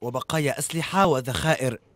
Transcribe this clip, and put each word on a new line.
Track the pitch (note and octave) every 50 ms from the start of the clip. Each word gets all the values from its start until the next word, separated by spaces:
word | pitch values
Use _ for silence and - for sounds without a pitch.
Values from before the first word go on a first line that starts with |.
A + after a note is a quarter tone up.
وبقايا | - B2 B2 C3 B2+ - - D#3+ D3+ C#3 - -
أسلحة | C#3+ - - E3 D3+ - - F#3+ G3
وذخائر | F3+ D3 C3 B2 C3 B2 E2+ D2 D#3+ D#3+ - C3 B2+ A#2 - - _ _